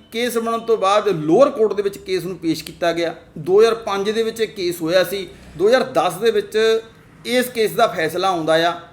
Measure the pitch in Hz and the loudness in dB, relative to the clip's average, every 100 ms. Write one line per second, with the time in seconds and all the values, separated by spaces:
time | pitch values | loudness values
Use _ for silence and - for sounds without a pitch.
0 | - 226 240 226 226 233 220 220 190 208 | -12 -6 -4 -2 -2 -4 0 0 2 2
1 | 208 175 151 175 277 247 214 202 202 196 | 0 -2 2 4 4 4 0 0 -4 -6
2 | - 185 165 175 165 156 - 160 170 170 | -6 -6 -6 -6 -4 -4 -6 -4 -2 0
3 | 165 165 - - 147 - 226 226 214 196 | -2 -6 -14 -10 2 6 6 4 -4 -4
4 | 196 214 226 226 220 165 180 175 160 185 | -2 -2 -2 -2 -6 -4 -6 -4 0 2
5 | 180 196 185 - - 151 196 254 226 165 | 0 -2 -8 -16 -14 0 4 4 2 0
6 | 165 170 226 208 202 214 220 220 220 - | 0 0 0 0 -2 0 2 0 -4 -20
7 | - - 220 247 247 233 214 160 233 180 | -20 -16 -2 0 0 0 -2 2 0 0
8 | 160 180 190 180 156 160 170 165 - | -4 -2 -2 0 2 2 2 -2 -10